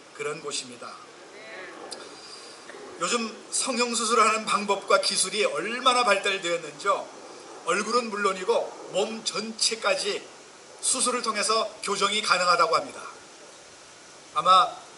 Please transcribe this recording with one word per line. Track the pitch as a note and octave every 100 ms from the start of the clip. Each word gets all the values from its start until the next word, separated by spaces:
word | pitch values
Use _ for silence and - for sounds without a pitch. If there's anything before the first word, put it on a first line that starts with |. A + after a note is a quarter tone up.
| - -
그런 | D3 D#3+
곳입니다. | D3 C3+ C3 A#2+ A#2+ - - - - - - F#3+ F#3 - - - - - - - - - - - - -
요즘 | F3 A#3 A3+ - -
성형수술하는 | - - A#3 A#3+ A#3 A3 A3+ G#3+ G#3+ G#3+
방법과 | G3 G3+ G3 - G3
기술이 | F#3 F#3 F#3+ G3+ F#3+
얼마나 | C#3+ F#3+ A#3+ C4 B3+
발달되었는지요. | A3 F#3+ G3+ F#3+ E3+ E3+ D#3 D3+ G3 F#3 - - - - - - -
얼굴은 | F3+ G#3 A#3 A#3
물론이고 | G3+ G3+ F#3+ F#3 G#3+ - - -
몸 | E3+ A3 A3+
전체까지 | - F#3+ A3 A3 - A3 G#3 F#3+ G3+ F3 - - - - - -
수술을 | - B3+ A#3+ B3
통해서 | A3+ G#3 G3+ A3 G#3+ -
교정이 | - G3 G3 G#3
가능하다고 | G#3 F#3 F3+ E3 E3 D#3+
합니다. | C3+ - - - - - - - - - - - - - - D3+
아마 | E3+ F#3 F3+ - -